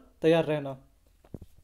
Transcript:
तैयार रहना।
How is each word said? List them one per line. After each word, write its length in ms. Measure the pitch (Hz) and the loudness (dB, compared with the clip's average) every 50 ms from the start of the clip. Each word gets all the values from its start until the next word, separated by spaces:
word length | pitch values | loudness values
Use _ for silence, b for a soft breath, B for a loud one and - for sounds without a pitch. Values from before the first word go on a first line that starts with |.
| - _ _ _ - | -10 _ _ _ 2
तैयार 220 | 160 165 165 160 | 4 4 4 2
रहना। 340 | 160 156 147 139 135 135 131 - _ _ _ _ _ _ _ _ _ - - - - - - | 0 -2 -4 -4 -8 -10 -14 -16 _ _ _ _ _ _ _ _ _ -20 -20 -20 -20 -20 -20